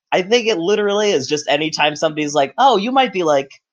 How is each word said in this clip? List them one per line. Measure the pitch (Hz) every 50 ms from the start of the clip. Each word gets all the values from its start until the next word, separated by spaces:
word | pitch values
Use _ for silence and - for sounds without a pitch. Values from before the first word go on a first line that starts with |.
| _ _ -
I | 190
think | 180 190 240 247 214
it | 226 208 165
literally | 165 190 214 208 208 202 202 208 214 208
is | 185 139 123
just | 131 151 147 - -
anytime | 143 147 160 160 156 - 151 151 151
somebody's | 147 165 156 151 151 151 147 147
like, | 151 139 139 - -
"Oh, | 254 277 233
you | 196 202 247
might | 254 269 262 208 180
be, | 185 170
like, | 156 147 139 139 - - - _ _